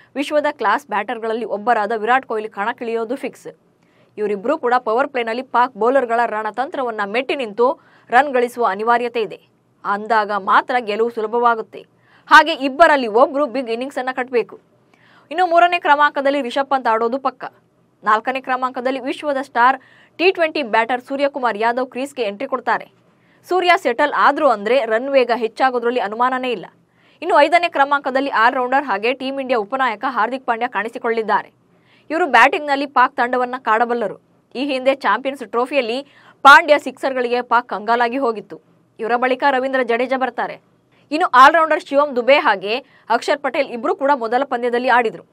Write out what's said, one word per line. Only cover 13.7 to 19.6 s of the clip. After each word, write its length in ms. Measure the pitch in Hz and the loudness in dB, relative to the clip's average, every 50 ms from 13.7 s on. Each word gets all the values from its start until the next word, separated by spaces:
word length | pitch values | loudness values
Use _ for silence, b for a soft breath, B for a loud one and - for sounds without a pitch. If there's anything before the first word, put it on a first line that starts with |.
| 226 233 254 269 269 254 | -6 -6 -6 -8 -8 -6
ಅನ್ನ 120 | 247 254 | -6 -6
ಕಟ್ಬೇಕು. 480 | 254 269 254 254 254 240 214 - - - _ _ _ _ _ _ b b b b b b b b | -6 -6 -6 -2 -2 -2 -2 -2 -8 -18 _ _ _ _ _ _ b b b b b b b b
ಇನ್ನು 140 | 285 330 370 | -2 -2 0
ಮೂರನೇ 340 | 349 330 339 349 349 349 349 | 2 4 4 4 4 2 0
ಕ್ರಮಾಂಕದಲ್ಲಿ 640 | 349 359 285 285 294 294 294 294 269 277 277 285 | 2 2 2 4 4 2 2 0 0 0 0 0
ರಿಷಬ್ 280 | 269 240 240 285 269 277 | -2 -2 -4 -4 -2 -2
ಪಂತ್ 180 | 285 269 247 233 | -2 -2 0 0
ಆಡೋದು 320 | 226 220 233 233 233 269 | 0 0 0 -2 -2 -2
ಪಕ್ಕ. 260 | 262 269 254 _ - 143 - _ _ _ _ _ _ _ _ _ - | -4 -6 -6 _ -12 -16 -16 _ _ _ _ _ _ _ _ _ -2
ನಾಲ್ಕನೇ 380 | 202 214 214 226 - 254 262 | 0 0 0 0 -4 -6 -6
ಕ್ರಮಾಂಕದಲ್ಲಿ 580 | 262 - 262 254 262 254 254 269 240 254 269 - | -4 -4 -4 -4 -4 -4 -6 -4 -4 -4 -4 -4
ವಿಶ್ವದ 380 | 349 349 339 339 - 302 285 262 | -6 -8 -8 -6 -6 -4 -4 -4
ಸ್ಟಾರ್ 400 | 269 - - 247 | -6 -4 0 2